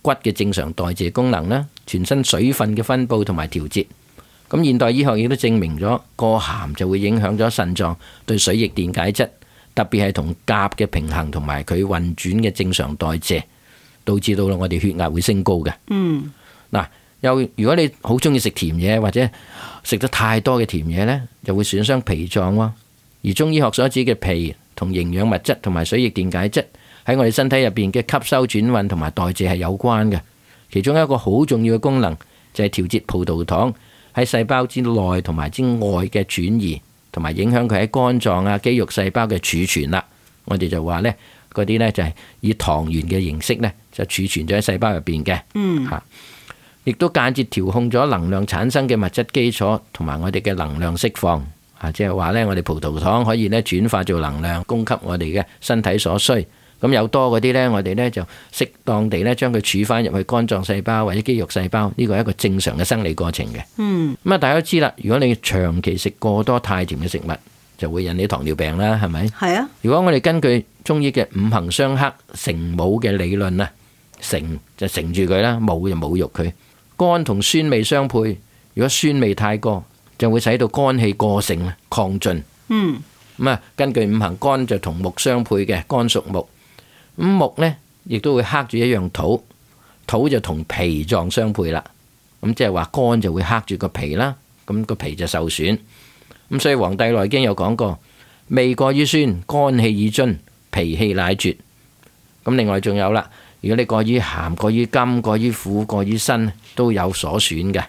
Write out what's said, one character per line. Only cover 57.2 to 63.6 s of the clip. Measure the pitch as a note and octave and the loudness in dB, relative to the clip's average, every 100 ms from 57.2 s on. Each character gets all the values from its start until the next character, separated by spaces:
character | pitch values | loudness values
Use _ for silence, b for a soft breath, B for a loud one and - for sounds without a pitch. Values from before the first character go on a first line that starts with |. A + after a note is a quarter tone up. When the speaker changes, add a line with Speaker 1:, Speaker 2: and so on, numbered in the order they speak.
| B2+ | 4
Speaker 1:
嗰 | A2+ | 4
啲 | B2 | 2
呢， | B2+ B2+ | 2 2
我 | G#2+ | 2
哋 | F#2+ | 0
呢 | G2 B2 | 0 0
就 | G#2+ F2 B B | -2 -8 B B
適 | - C3 _ | -6 -6 _
當 | - G#2+ G#2+ | -2 0 2
地 | F#2+ | 0
呢 | G2+ | 0
將 | B2 C3 | 0 0
佢 | A#2 | 0
儲 | G2 G2 | 0 0
返 | G#2+ A#2 | 2 0
入 | A2 F#2 | 0 -2
去 | |
肝 | F#2 A#2+ A#2 | 0 0 0
臟 | G2+ | -2
細 | F#2 G2+ | -2 -2
胞 | F#2+ A2 G#2+ | 0 0 0
或 | |
者 | G2 | -2
肌 | G#2+ A#2+ | 0 -2
肉 | F2 | -2
細 | - F#2 | -2 -2
胞， | A2 G#2 F#2+ | 0 -2 0
呢 | A#2+ | 0
個 | G2+ | 0
係 | |
一 | |
個 | A2 | 0
正 | F#2+ G#2 F#2+ | -2 0 0
常 | - C2 | -2 -2
嘅 | |
生 | F2+ A2+ | 0 0
理 | G2 | -2
過 | D#2 E2+ | -2 -4
程 | D#2+ - | -4 -8
嘅。 | A1+ | -10